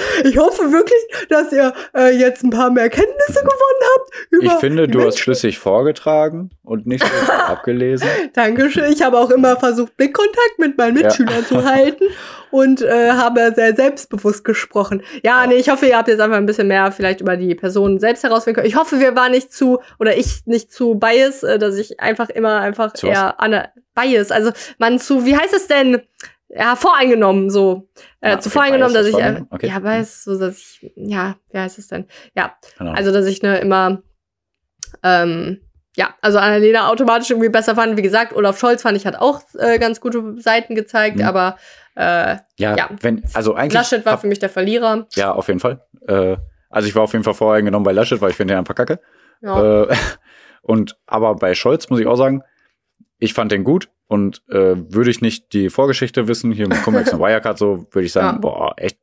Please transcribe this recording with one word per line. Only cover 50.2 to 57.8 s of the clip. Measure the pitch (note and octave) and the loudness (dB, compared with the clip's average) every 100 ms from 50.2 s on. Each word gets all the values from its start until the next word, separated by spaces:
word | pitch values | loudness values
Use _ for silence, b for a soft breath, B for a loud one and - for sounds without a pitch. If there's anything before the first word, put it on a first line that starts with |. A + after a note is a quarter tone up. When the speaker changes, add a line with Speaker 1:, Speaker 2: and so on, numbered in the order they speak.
| _ | _
Speaker 1:
<laughs> | _ _ _ | _ _ _
und, | - A2+ G2+ - - | -2 -2 -2 -8 -6
aber | A2 A2 F#2+ | -2 0 0
bei | F#2 | -2
Scholz | F2+ A#2+ D#3 - | 0 0 -2 -2
muss | B2 | -2
ich | A#2 | 0
auch | A#2+ | 2
sagen, | C3+ C3+ - _ _ _ _ _ _ - | 0 -2 -8 _ _ _ _ _ _ -6
ich | A2 | -4
fand | - A2 | -2 -2
den | G2+ G2 | -2 0
gut | F3+ - _ - | -2 -4 _ -6
und, | G#2 G2 - - | -2 -2 -6 -6
äh, | G2 F#2+ F#2 | 0 2 0
würde | E2 G2+ B2 | -2 -2 0
ich | A#2 | 0
nicht | A2+ A2 _ | -2 -4 _
die | G#2 F#2+ | -2 -2
Vorgeschichte | - C#3 C3 A#2+ - A2+ | 0 0 0 -4 -4 -2
wissen, | A#2 A#2+ | -2 -4
hier | G#2+ G2+ | -4 -2
mit | A2 | -2
Cum-Ex | - G#2+ - | -2 -2 0
Speaker 2:
<laughs> | |
Speaker 1:
und | E2 | -2
Wirecard, | F#2+ A2 A2+ G2+ | 0 0 -2 -2
so | G2+ F#2 | -2 -2